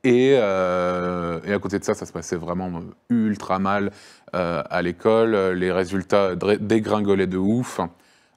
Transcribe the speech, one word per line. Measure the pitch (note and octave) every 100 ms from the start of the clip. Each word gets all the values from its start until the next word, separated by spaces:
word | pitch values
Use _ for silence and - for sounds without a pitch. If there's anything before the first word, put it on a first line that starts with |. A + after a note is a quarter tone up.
Et, | C3 B2 C3 C3+
euh, | G#2 F#2+ F#2 F2+ F2+ F2+ F2+ F2+ E2+ E2
et | E2+
à | G2+
côté | G2 G2
de |
ça, | -
ça | - F2
se |
passait | F2 - F2
vraiment | E2 F2+ F#2 E2+ - - _
ultra | A#2+ A2 G2+ - F#2+
mal, | G2 G2+ G2+ - - - -
euh, | F2+ E2+ E2+ -
à | F2+
l'école. | F2 F2 A2 A2+ A2+ G#2+ F#2+
Les | F2+ F#2
résultats | F2+ F2+ F#2+ F2 G2+ G2
dré-, | F2 F#2 G#2
dégringolaient | G#2 A2 G#2+ G#2+ G2+ G2 F#2
de | F#2
ouf. | G2 A#2 B2+ - F2 _ _ _ _